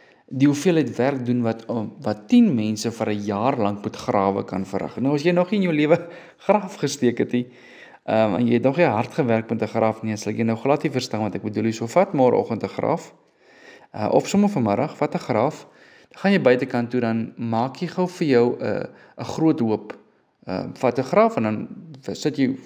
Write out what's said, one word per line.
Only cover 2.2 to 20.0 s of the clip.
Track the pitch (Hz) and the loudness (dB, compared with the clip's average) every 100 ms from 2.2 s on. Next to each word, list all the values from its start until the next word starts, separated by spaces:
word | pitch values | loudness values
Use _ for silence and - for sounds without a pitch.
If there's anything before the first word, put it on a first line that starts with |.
| - | 2
tien | 240 226 | 6 6
mense | 123 107 107 117 | 4 0 -2 -4
vir | 113 107 | -2 -2
'n | 104 | -2
jaar | 104 101 120 139 | -2 0 0 2
lank | 101 104 | 0 -2
met | 104 - | -8 -8
grawe | - 107 98 101 | -2 2 2 0
kan | 104 95 | -4 -6
verrig. | 95 98 82 - | -4 -4 -6 -4
Nou, | 131 | -2
as | 147 | 0
jy | 160 | 2
nog | 175 180 | 2 2
nie | 214 | 0
in | 185 | 0
jou | |
lewe | 151 147 139 - - - _ | 2 4 2 0 -16 -20 _
graaf | - 202 190 - | 0 0 0 -6
gesteek | 143 - 123 120 | -6 0 0 0
het | 120 | -2
nie, | 120 123 - - - - - - | -2 -4 -12 -20 -20 -20 -16 -2
ehm, | 110 110 | 2 2
en | 90 120 | 2 2
jy | |
het | 120 | 4
nog | 127 139 | 2 4
nie | 170 | 2
hard | 107 120 | 2 -2
gewerk | - 131 113 110 | -2 0 0 0
met | 113 | -4
'n | 107 | -2
graaf | 113 110 107 | 2 0 0
nie, | 110 107 | -4 -6
sal | - | -4
jy | 110 | -2
nou | 113 110 | 0 0
glad | 135 143 | 0 0
nie | 151 | 0
verstaan | 127 123 107 | -4 -4 -4
wat | 107 | -4
ek | 98 | -4
bedoel | 107 104 | -6 -2
nie. | 110 | -2
So | 110 117 | -2 0
vat | - 196 | 2 2
môreoggend | 151 127 107 104 113 | 4 4 4 0 -4
'n | 104 | -6
graaf, | - 110 165 - _ _ _ _ - - - - | -4 -2 -2 -6 _ _ _ _ -20 -20 -20 -18
uh, | - 107 | -6 0
of | - - | 0 2
sommer | 202 208 | 2 2
vanmiddag, | 196 110 101 147 - | 2 0 0 -2 -2
vat | 147 | -4
'n | 175 | -4
graaf, | - 113 127 - - _ - - _ | -2 0 0 -2 -16 _ -20 -20 _
dan | - | -4
gaan | 190 | 0
jy | 196 | 4
buitekant | 135 127 135 120 120 | 4 4 2 -2 -2
toe, | 123 | -2
dan | 113 113 110 - | 0 -2 -4 -6
maak | 113 113 127 131 | -2 0 -2 -4
jy | 175 | -8
gou | - 180 | -2 -4
vir | 180 160 | -2 2
jou | 123 120 - | 4 4 0
'n, | 113 101 - - - - | -4 -4 -6 -14 -20 -14
'n | |
groot | 120 - 160 156 | -10 0 2 2
hoop, | 117 107 - - | 2 0 -4 -16